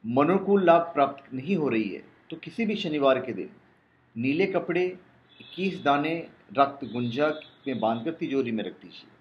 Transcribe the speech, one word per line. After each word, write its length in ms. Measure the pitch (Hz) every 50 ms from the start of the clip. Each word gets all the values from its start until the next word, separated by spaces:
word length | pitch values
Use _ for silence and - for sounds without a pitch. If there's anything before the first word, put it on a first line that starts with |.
| -
मनोनुकूल 600 | 110 120 135 143 160 185 196 190 196 202 196 180
लाभ 280 | 170 170 170 170 - -
प्राप्त 380 | 147 139 139 139 - - - 127
नहीं 220 | 131 135 160 202
हो 120 | 170 151 131
रही 200 | 113 110 107 98
है 140 | 87 - - - _ _ _ _
तो 60 | 165
किसी 280 | 165 - 160 - - 226
भी 100 | 208 214
शनिवार 420 | - - 175 151 147 139 139 131 127
के 120 | 123 123
दिन 180 | 107 95 82 - - - _ _ _ _ _ _ _ _ _ _ _
नीले 300 | 113 120 131 143 160 196 190
कपड़े 360 | 190 175 165 - 165 180 180
इक्कीस 1000 | 185 185 - - _ _ _ _ _ _ _ - - - 165 185 196 165 -
दाने 320 | 120 143 143 143 143 156 165 170 160 - - _ _ -
रक्त 320 | 104 131 139 139 - - 135
गुंजा 440 | 113 110 120 123 120 113 135 147 156 147 - - - - _ _
में 120 | 143 131 110
बांधकर 320 | 104 110 117 117 117 165
तिजोरी 400 | 165 - 170 139 135 139 131 120
में 100 | 113 107 98
रख 80 | 90 -
दीजिए। 360 | - - 87 - - - - _ _